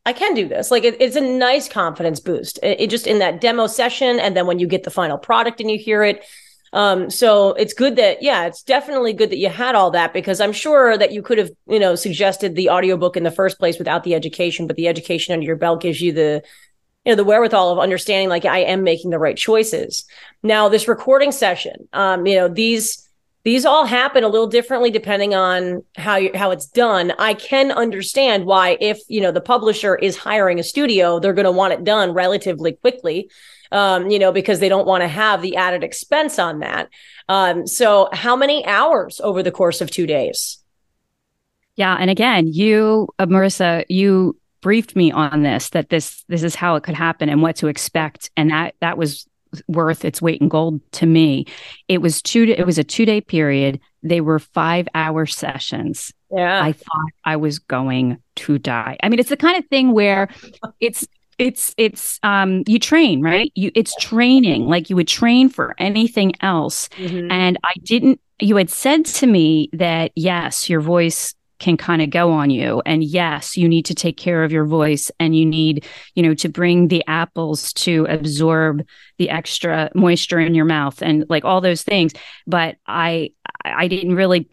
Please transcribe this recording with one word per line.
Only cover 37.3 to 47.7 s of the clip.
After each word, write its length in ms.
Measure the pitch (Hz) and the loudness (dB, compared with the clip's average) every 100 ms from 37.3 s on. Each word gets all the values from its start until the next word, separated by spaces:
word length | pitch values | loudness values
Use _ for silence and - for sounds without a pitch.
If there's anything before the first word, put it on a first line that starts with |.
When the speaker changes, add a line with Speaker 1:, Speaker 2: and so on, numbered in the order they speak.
Speaker 1:
Um, 360 | 190 185 175 170 | 2 2 0 -4
so 440 | - 226 208 196 | 0 4 4 2
how 240 | 196 240 254 | 0 -2 0
many 300 | 277 294 196 | 0 0 0
hours 560 | 202 302 269 - - | 0 2 0 -2 -6
over 180 | 208 185 | -4 -2
the 100 | 180 | -4
course 280 | 175 175 170 | 0 0 0
of 100 | 160 | -6
two 160 | - 165 | -4 -2
days? 520 | 147 107 - - - _ _ _ _ _ _ _ _ _ _ _ - | -2 -2 -4 -8 -12 _ _ _ _ _ _ _ _ _ _ _ -2
Speaker 2:
Yeah. 200 | 190 185 | 0 2
And 120 | 185 | 0
again, 360 | 190 240 202 160 | 2 2 2 2
you, 600 | 156 214 214 214 220 208 - | 2 2 4 4 2 0 -2
uh, 60 | |
Marissa, 600 | 185 190 190 - 175 170 - | 2 4 2 2 0 0 -2
you 480 | 185 196 190 185 - _ _ | 0 4 4 2 -2 _ _
briefed 340 | 185 226 220 | 0 0 0
me 160 | 190 165 | 2 2
on 320 | 135 147 151 | 2 0 0
this, 280 | 143 123 - | 0 0 -2
that 180 | 170 143 | -4 -2
this, 360 | 165 - - - | -2 -4 -12 -8
this 140 | 170 | -4
is 120 | 170 | -4
how 200 | - 175 | -2 0
it 80 | 156 | 0
could 120 | 165 | -2
happen 360 | 151 165 - 151 | -4 -4 -2 0
and 100 | 147 | 2
what 160 | 165 156 | 2 0
to 120 | |
expect. 640 | 151 | -4